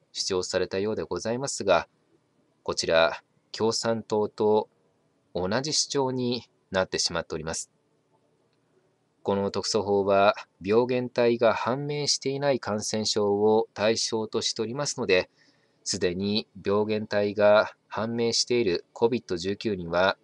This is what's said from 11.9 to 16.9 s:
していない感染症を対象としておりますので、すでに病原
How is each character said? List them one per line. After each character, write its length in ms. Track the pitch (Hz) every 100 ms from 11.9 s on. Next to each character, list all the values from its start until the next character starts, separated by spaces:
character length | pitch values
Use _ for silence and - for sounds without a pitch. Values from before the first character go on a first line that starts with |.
| 147 139
し 120 | -
て 100 | 135
い 100 | 139
な 140 | 143
い 80 | 127
感 200 | 101 104
染 240 | - 110
症 300 | 104 110 101
を 340 | 101 107 110 113
対 220 | - 107 113
象 320 | - 113 110
と 140 | 110
し 120 | -
て 80 | -
お 40 | 110
り 80 |
ま 120 | 139 143
す 140 | -
の 60 | 98
で、 220 | 92 - _ _ _ _ _
す 160 | - 98
で 160 | 90
に 320 | 90 101 107 - 95
病 200 | 98 101
原 240 | 107